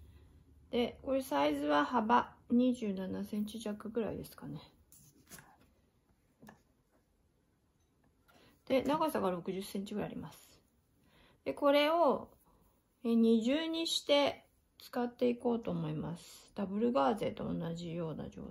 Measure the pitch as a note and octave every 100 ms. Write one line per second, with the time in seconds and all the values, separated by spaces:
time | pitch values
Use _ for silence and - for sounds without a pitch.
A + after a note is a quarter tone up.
0 | - - - - - - - A#3 A#3+ -
1 | - C4+ C4+ C#4+ D4 D4 D4 D4 C#4+ B3
2 | G#3+ A#3+ - - - A#3+ B3+ A#3+ G#3+ F#3+
3 | F#3+ F#3+ G3+ G#3 G#3 A3 G#3+ G#3 G#3 A#3
4 | G3+ - D#3 - - D3 - _ _ -
5 | - - - - - - _ _ _ _
6 | _ _ _ _ - - _ _ _ _
7 | _ _ _ _ _ _ _ _ _ _
8 | _ _ _ - - _ - C4 C4 D4+
9 | D#4 - F#3+ F3+ E3+ F#3 G3+ G3+ G3 G#3
10 | E3+ - D#3+ - - - _ _ _ _
11 | _ _ _ _ - C#4 C#4+ C#4+ D4 E4
12 | D#4 G3 - - _ _ _ _ _ _
13 | A#3 A#3 A3+ A3+ A3+ D4 E4 E4 E4 -
14 | - C#4+ - - - _ _ - - -
15 | A#3+ A#3+ B3 A#3+ B3 A3+ A3+ F3 D#3 D#3
16 | - E3+ - - - - G3 G3+ A#3+ B3+
17 | C4+ G#3+ - - - E3+ E3 E3+ F3 E3
18 | D#3+ - - - C#3